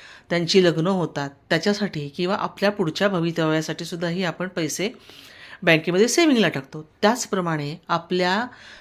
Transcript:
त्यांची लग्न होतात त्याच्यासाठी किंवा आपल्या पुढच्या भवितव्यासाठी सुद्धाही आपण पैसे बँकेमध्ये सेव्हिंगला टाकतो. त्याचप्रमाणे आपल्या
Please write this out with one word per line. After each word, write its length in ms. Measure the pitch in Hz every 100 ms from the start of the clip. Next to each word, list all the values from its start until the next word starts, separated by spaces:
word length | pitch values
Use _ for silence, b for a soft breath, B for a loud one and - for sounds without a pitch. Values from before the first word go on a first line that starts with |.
| B B B
त्यांची 340 | 175 165 196
लग्न 220 | 175 160 170
होतात 440 | 190 156 - 143 - -
त्याच्यासाठी 580 | 165 202 208 202 160 143
किंवा 280 | 143 180 196
आपल्या 340 | 180 - 196
पुढच्या 380 | 208 165 156 202
भवितव्यासाठी 760 | 185 170 165 160 156 156 156
सुद्धाही 400 | 165 175 175 170
आपण 240 | 180 160 180
पैसे 420 | 185 156 - 190 - B B B B B B
बँकेमध्ये 460 | 175 160 160 180 240
सेव्हिंगला 400 | 240 330 247 180
टाकतो. 420 | 147 - 156 151 _
त्याचप्रमाणे 760 | 208 247 - 190 175 156 143 160 -
आपल्या 580 | 165 170 180 180 196 247 B B B